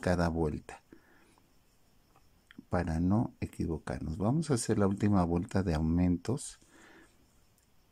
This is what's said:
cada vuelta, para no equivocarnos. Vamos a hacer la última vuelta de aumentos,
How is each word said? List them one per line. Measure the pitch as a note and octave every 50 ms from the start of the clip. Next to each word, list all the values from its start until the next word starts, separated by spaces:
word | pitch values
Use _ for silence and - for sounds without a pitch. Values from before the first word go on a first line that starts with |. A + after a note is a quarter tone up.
cada | - F#2 F2+ F2 E2+ E2+
vuelta, | D#2+ E2 D#2+ D2+ D2+ - - - - - - _ - - - _ _ - _ _ _ _ _ _ _ _ _ _ _ _ _ _ _ _ _ _ _ _ _ _ _ _ _ - - - - _
para | - F2+ F2 F2+ D#2+ E2
no | F2 F#2 G2+ A2 B2+ - - -
equivocarnos. | G2+ - - - E2+ E2 D#2+ D2 - - B1+ B1+ C2 D#2 D#2 F#2
Vamos | F2+ A2 C3+ E3 D#3+ -
a | C#3
hacer | A#2+ - - G#2+ G2+
la | G2+ F#2+
última | G2+ G2 A2 G#2 G2+ G2 F2
vuelta | E2 E2+ E2+ - - - F#2+ F#2
de | F#2+ D#2+
aumentos, | D#2 D#2+ D#2+ E2 F2 F2+ F2+ F2 E2 - - B2 D3 - - - - - _ - - - - - - - - _ _ _ _ _ _ _ _ _ _ _ _ _ _ _ _